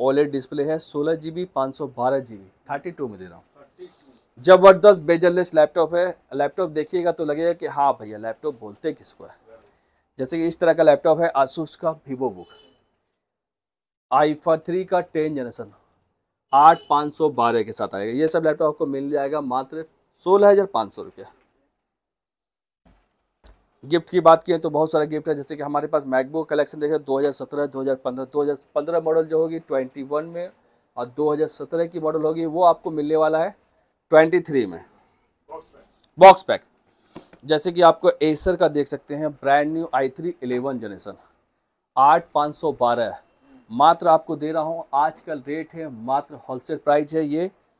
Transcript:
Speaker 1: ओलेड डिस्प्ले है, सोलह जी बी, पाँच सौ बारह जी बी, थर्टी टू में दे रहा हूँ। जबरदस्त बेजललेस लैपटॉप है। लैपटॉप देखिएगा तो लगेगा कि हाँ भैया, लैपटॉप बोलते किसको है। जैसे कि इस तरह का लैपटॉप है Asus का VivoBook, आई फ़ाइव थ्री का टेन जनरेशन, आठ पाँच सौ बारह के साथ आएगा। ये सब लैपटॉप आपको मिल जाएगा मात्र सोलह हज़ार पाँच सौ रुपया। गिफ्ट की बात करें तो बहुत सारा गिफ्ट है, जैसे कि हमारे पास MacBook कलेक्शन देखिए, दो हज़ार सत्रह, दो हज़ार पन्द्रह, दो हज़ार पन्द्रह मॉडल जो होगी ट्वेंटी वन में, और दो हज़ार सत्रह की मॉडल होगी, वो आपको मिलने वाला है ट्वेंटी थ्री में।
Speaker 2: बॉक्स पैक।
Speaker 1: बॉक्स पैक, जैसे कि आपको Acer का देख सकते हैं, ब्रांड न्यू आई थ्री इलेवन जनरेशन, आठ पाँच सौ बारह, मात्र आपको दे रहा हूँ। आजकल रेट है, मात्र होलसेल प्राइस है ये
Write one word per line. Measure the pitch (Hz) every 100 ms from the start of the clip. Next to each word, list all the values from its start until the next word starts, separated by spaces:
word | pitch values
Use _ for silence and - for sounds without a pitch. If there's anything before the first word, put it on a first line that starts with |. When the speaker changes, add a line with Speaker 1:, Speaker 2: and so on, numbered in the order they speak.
Speaker 1:
ओलेड | 127 139 147
डिस्प्ले | 139 127 151
है, | 143 160
सोलह | - 147 151
जी | 160 156
बी, | 165 180
पाँच | - 135 135
सौ | 139
बारह | 120 127 139
जी | 117 104
बी, | 95 _ -
थर्टी | 143 175
टू | 160 131
में | 98
दे |
रहा | 92 85
हूँ। | _ _ _ _ - _ _ _ _ -
जबरदस्त | 131 185 190 185 208 190
बेजललेस | 151 170 175 175 175
लैपटॉप | 160 151 180 156
है। | 175 180 170 _
लैपटॉप | 135 143 165 180
देखिएगा | 156 151 180 175
तो | 170
लगेगा | 151 147 170
कि | 170 151
हाँ | 139 143 131
भैया, | 107 107
लैपटॉप | 113 113 151 123
बोलते | 107 101 160
किसको | - - -
है। | - - _ - _ _ _ _ _ -
जैसे | 131 170
कि | 165
इस | 165
तरह | 170
का | 160
लैपटॉप | 160 143 170 160
है | 170
Asus | 139 139 - 151 -
का | 131 147
VivoBook, | - 127 131 92 82 - _ _ _ _ _ _ _ _ _ _ _ _ _ _ _
आई | 135 151
फ़ाइव | 151 170 160 -
थ्री | 180
का | 185 180
टेन | 175 160 156
जनरेशन, | 147 123 110 107 _ _ _ _ _ _ _ _
आठ | 135 156 165 -
पाँच | 147 147
सौ | - 156
बारह | 123 117 117
के | 107
साथ | 107 101
आएगा। | 98 104
ये | 127 156
सब | 165
लैपटॉप | 160 151 156
आपको | 151 147
मिल | 139 139
जाएगा | 147 139 151
मात्र | 139 127 131 156 160 _ _ _ 180
सोलह | 202 202
हज़ार | 202 196
पाँच | 113 101
सौ | -
रुपया। | 95 - 95 _ _ _ _ _ _ _ _ _ _ _ _ _ _ _ _ _ _ _ _ _ _ _ _ _
गिफ्ट | 131 170 -
की | 180
बात | 165 160
करें | - 165
तो | 165
बहुत | 147 156
सारा | 156
गिफ्ट | 151 151 156
है, |
जैसे | 143 135 151
कि |
हमारे | 143 147 151
पास | 151
MacBook | 139 131 135 156 156
कलेक्शन | 151 143 156
देखिए, | 147 156
दो | 135 135
हज़ार | 143
सत्रह, | 135 131 143 143
दो | 135
हज़ार | 135
पन्द्रह, | 131 131 127
दो | 131 147
हज़ार | 143 139 -
पन्द्रह | 151 147 165
मॉडल | 160 160
जो | 160 160
होगी | 160 165
ट्वेंटी | - 135 131 147
वन | 135 147
में, | 165 170 180 - _ _ _ -
और | 123
दो | 123 151
हज़ार | 151 151
सत्रह | - 143 165 165
की | 170
मॉडल | 156 160
होगी, | 156 160 165
वो | 160
आपको | 175 165 180
मिलने | 156 147 156
वाला | 156 156
है | 180 - _ _ _ _ _
ट्वेंटी | 156 160 175
थ्री | 170 139 104
में। | 85 - _ _ _ _ _ _
Speaker 2:
बॉक्स | - -
पैक। | - _ _ _ -
Speaker 1:
बॉक्स | 190 180
पैक, | - 101 - _ _ _ _ - - -
जैसे | 135 156 180
कि | 170
आपको | 170 160 180 170
Acer | 156 151 185 170
का | 170
देख | 147 139
सकते | 143 -
हैं, | 147 151
ब्रांड | 139 135 143 151
न्यू | 160 165
आई | 131 135
थ्री | 131 170 -
इलेवन | 127 123 135 127
जनरेशन, | 110 92 101 95 _ _ _ _ _ _ _ -
आठ | 139 165 165
पाँच | 151 151
सौ | 151 160
बारह, | 127 120 120 110 - - _ _ _ _
मात्र | 117 151 170 175
आपको | 160 - 151
दे | 151
रहा | 156
हूँ। | 156 165 156
आजकल | 135 151 - - 151 131
रेट | 156 156
है, | 165 160 117
मात्र | 117 135 - 147 -
होलसेल | 127 - 151
प्राइस | - 147 151
है | 160
ये | 151 151 185 - _ _